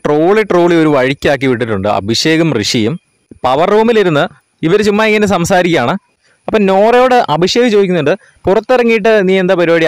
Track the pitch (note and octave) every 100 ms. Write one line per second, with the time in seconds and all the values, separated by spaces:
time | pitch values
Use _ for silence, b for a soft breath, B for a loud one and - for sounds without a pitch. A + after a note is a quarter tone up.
0 | D#3 D3+ E3 G#3+ G#3 F3+ E3+ E3+ D#3 C#3+
1 | B2+ C#3 E3 C#3 C3 A#2+ A#2 G#2 G2+ G#2
2 | G2 A#2 D#3 D#3+ E3 A#2+ G2+ B2+ G#2+ E3
3 | _ _ - - B2 C3+ F3+ G#3 A3+ A3
4 | F#3 C#3+ E3+ b _ _ D#3+ G#3 G#3 G#3
5 | A3 G#3+ G#3 F#3+ E3 F#3 F3 D#3+ A#2+ F#3
6 | _ _ _ _ - A3 G3 F#3+ G#3+ B3
7 | B3+ B3 - D3+ F#3 A#3+ B3 G#3 G3 F3+
8 | C#3+ F#3 b b - G3+ A3 B3+ A#3 A3+
9 | A3 A3 F#3 F#3+ F3+ F#3 E3+ E3